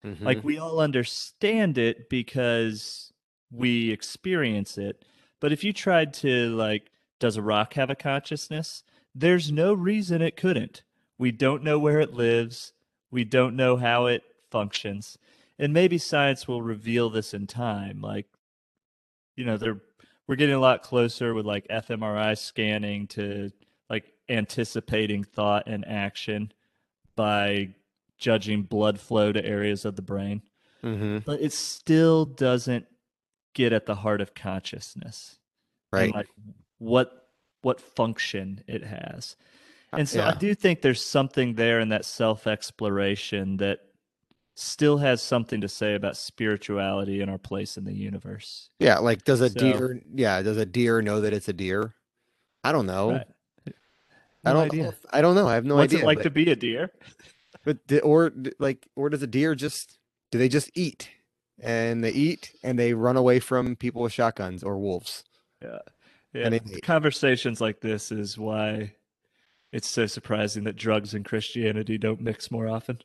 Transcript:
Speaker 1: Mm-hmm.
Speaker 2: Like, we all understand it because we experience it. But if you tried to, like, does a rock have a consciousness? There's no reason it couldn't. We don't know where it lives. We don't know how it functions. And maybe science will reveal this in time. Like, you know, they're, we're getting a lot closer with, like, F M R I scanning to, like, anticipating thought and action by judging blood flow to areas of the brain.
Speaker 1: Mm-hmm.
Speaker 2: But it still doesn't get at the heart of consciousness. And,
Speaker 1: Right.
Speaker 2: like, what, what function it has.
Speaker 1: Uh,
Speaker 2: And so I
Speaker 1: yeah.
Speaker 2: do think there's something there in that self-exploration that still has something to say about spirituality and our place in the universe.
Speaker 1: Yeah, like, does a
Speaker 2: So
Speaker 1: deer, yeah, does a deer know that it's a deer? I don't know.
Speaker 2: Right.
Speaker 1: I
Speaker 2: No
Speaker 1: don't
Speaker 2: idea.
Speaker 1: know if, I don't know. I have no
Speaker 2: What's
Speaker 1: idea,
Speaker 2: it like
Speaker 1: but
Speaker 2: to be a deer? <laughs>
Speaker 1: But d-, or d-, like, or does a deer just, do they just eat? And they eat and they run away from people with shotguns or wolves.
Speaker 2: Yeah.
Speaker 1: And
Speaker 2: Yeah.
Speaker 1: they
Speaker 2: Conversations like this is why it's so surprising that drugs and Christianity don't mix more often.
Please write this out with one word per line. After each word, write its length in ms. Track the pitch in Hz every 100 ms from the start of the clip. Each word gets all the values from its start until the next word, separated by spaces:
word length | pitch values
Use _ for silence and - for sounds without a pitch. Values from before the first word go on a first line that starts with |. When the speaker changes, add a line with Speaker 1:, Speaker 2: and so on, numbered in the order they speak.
Speaker 1:
Mm-hmm. 200 | 107 87
Speaker 2:
Like, 200 | 113 123
we 140 | 139 151
all 200 | 165 160
understand 960 | 151 131 120 - - _ 208 226 196 127
it 300 | 117 113 123
because 1040 | 131 113 135 120 117 113 107 - - - _ _ _ _
we 400 | 120 123 120 113
experience 880 | 107 - - 185 180 127 104 98 -
it. 260 | 101 - _ _ _ _
But 120 | 147
if 120 | 151
you 80 | 202
tried 400 | 196 - 170 151
to, 400 | - 139 123 117
like, 360 | 113 107 107 _ _ _ _
does 180 | 120 107
a 60 |
rock 320 | 104 104 110
have 160 | 143 131
a 60 | 139
consciousness? 880 | 143 139 - 147 - 156 160 - _ _ _
There's 360 | 131 165 180 151
no 220 | 147 180
reason 500 | 208 180 214 185 170
it 140 | 165 -
couldn't. 480 | 185 147 - - _ _ _ _
We 140 | 123
don't 320 | 110 131 143
know 140 | 151 151
where 220 | 147 151
it 140 | 151
lives. 580 | 120 117 117 117 123 - _ _ _ _
We 140 | 123
don't 320 | 110 127 127 123
know 200 | 127 123
how 300 | 120 120 123
it 160 | 117 _ _ _
functions. 680 | 117 101 - 104 98 - - _ _ _ -
And 140 | 143
maybe 240 | 156 180 170
science 520 | - 147 143 131 -
will 120 | 123
reveal 480 | 113 107 113 117 117
this 240 | 110 107
in 140 | 104 101
time. 540 | 117 120 104 98 101
Like, 260 | 104 104 101 _ _ _ _ _ _ _ _ _ _ -
you 80 |
know, 120 | 123 107
they're, 240 | 113 101 _ _ _ _ -
we're 100 | 135
getting 180 | 147
a 60 | 135
lot 220 | 131 120
closer 520 | - 123 117 - 120
with, 120 | 110 107
like, 200 | 104 -
F 200 | 113 -
M 120 | 113
R 140 | 107 104
I 180 | 107
scanning 720 | 107 - - 107 107 104 101 101
to, 420 | - 101 101 98 _ _ _ _
like, 240 | 113 _ _ -
anticipating 960 | 117 104 - 113 117 - 110 107 104
thought 400 | 101 - 104 104 -
and 200 | 104 -
action 680 | 107 101 - - 104 107 _ _ _ _ _ _ -
by 580 | 107 104 101 101 98 - _ _ _ _
judging 420 | 123 110 101 104
blood 380 | 95 107 107 101
flow 320 | - 113 104
to 120 | 104
areas 400 | 107 104 104 101
of 120 | 107 98
the 60 |
brain. 400 | 92 98 98 104 _ _ _ _
Speaker 1:
Mm-hmm. 340 | 117 107 107 104 110
Speaker 2:
But 140 | 147
it 120 | 151
still 720 | - - - - 160 165 160
doesn't 640 | 151 131 131 127 123 120 - _ _ _ _ _ _
get 180 | - 120
at 140 | 110 -
the 100 | 101
heart 240 | 107 104
of 140 | 98
consciousness. 1040 | - 98 95 - 107 - 127 120 - - _ _ _ _ _ _
And, 80 | 117
Speaker 1:
Right. 140 | 113
Speaker 2:
like, 140 | 104 104 _ 107 - _ _
what, 500 | 113 123 123 - _ _ _ _
what 180 | 127 127
function 840 | - - 113 110 - 101 95 98 -
it 160 | 113
has. 520 | 107 107 - - - - _ _ _ _ _
Speaker 1:
Uh, 40 | -
Speaker 2:
And 100 | 147
so 120 | 113
I 60 | 104
Speaker 1:
yeah. 60 | -
Speaker 2:
do 160 | 202
think 260 | 202 190 170
there's 220 | 135 120
something 500 | - 117 131 - 123 113
there 240 | 117 117
in 80 | 110
that 160 | 107
self-exploration 1500 | - - 113 107 113 107 - - 107 98 98 101 - 101 95 98
that 220 | 98 95 _ _ _ _ _ _ _ -
still 420 | - - 147 147
has 220 | 143 120
something 380 | - 123 113 107
to 60 | 101
say 260 | - 107
about 220 | 104 101 -
spirituality 1040 | - - 110 104 - 101 98 98 101 98
and 80 | 98
our 80 | 95
place 380 | - 98 101 -
in 80 |
the 80 | 98
universe. 760 | 98 101 98 95 101 - - - _
Speaker 1:
Yeah, 200 | - 87
like, 260 | 117 110
does 160 | - 127
a 80 | 123
Speaker 2:
So 80 | 92
Speaker 1:
deer, 420 | 131 131 127 123 -
yeah, 280 | 135 113 95
does 140 | 98 107
a 80 | 101
deer 360 | 120 120 113
know 180 | 107 107
that 100 | 107
it's 160 | 104 -
a 40 |
deer? 420 | 90 92 95 110 - _ _ _ _ _ _
I 100 | 135
don't 140 | 151 98
know. 240 | 92 107
Speaker 2:
Right. 140 | 127 - _ _ _ - - _ _ _ _ _ _
Speaker 1:
I 60 | 123
Speaker 2:
No 40 |
Speaker 1:
don't 100 | 147 151
Speaker 2:
idea. 160 | 156
Speaker 1:
know 40 | 156
if, 160 | - -
I 80 | 139
don't 140 | 165
know. 140 | 185 190
I 60 |
have 100 | 117 123
no 100 | 143
Speaker 2:
What's 160 | 147
Speaker 1:
idea, 120 | 160
Speaker 2:
it 20 | 147
like 120 | 151
Speaker 1:
but 60 |
Speaker 2:
to 60 | 165
be 200 | 143 170
a 60 | 123
deer? 340 | 117 117 180 _
<laughs> 40 | - _ - _ _ -
Speaker 1:
But 240 | - 143 -
d-, 140 | 147
or 300 | 151 156 165
d-, 220 | - 131 -
like, 280 | 143 127 _ -
or 140 | 143
does 120 | 147
a 40 | 135
deer 280 | 135 156
just, 440 | 143 147 - - _ _ _ _
do 80 | 117
they 100 | 127
just 220 | 143 -
eat? 360 | - 170 - - _ _ _ _ _
And 400 | 117 117 113 117
they 80 | 113
eat 400 | 131 151 - - _
and 160 | 127 123
they 160 | 120
run 240 | 113 120 127
away 200 | 127 123
from 380 | - 127 123 120
people 240 | 123 117
with 140 | 120
shotguns 480 | - 117 - 92 90
or 140 | 98 98
wolves. 460 | 101 90 - - _ _ _ _
Speaker 2:
Yeah. 180 | - - - _ _ _ _
Speaker 1:
And 220 | 123 117
Speaker 2:
Yeah. 60 | 113
Speaker 1:
they 160 | 110 95
Speaker 2:
Conversations 800 | - 160 151 - 139 127 127 113
like 200 | 110 104
this 280 | 110 107 -
is 280 | 110 101 107
why 560 | 107 110 107 107 104 _ _ _ _ _ _ _ _
it's 160 | - -
so 180 | - 107
surprising 580 | - - 107 107 107
that 120 | 107 -
drugs 360 | 110 107 101
and 100 | 104
Christianity 760 | 101 110 - 120 113 104 107 110
don't 240 | 110 110
mix 280 | 117 110 -
more 160 | 117 113
often. 340 | 113 - 120